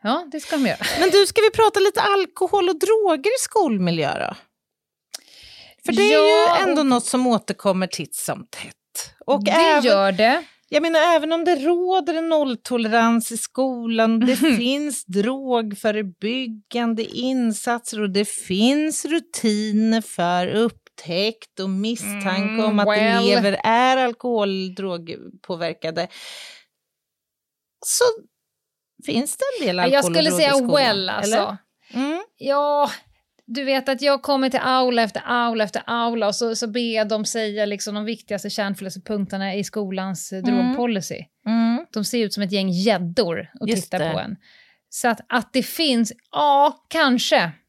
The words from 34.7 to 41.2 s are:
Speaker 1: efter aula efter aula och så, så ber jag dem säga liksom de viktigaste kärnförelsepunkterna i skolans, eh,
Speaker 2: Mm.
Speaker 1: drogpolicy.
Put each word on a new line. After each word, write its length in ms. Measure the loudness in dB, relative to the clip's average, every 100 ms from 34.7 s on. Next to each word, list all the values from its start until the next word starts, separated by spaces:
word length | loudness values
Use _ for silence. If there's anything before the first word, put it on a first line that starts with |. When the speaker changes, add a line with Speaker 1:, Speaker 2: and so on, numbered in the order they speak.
| 2 2 0
Speaker 1:
efter 200 | -2 -4 -4
aula 380 | -2 0 -2
efter 180 | -4 -4 -6
aula 400 | -4 -2 -2 -2
och 80 |
så, 220 | -2 -4 -4
så 100 | -6
ber 280 | -4 -2 -2
jag 120 | -2
dem 160 | -2
säga 420 | -4 -4 -4 -2 -4
liksom 280 | -4 -6
de 100 | -6
viktigaste 460 | -6 -8 -8 -8 -6
kärnförelsepunkterna 1040 | -4 -4 -4 -8 -12 -6 -4 -4 -4 -4
i 100 | -4
skolans, 680 | -6 -6 -6 -6 -6 -8 -8
eh, 60 | -4
Speaker 2:
Mm. 160 | 0 2 0
Speaker 1:
drogpolicy. 520 | 0 -2 -2 -6 -12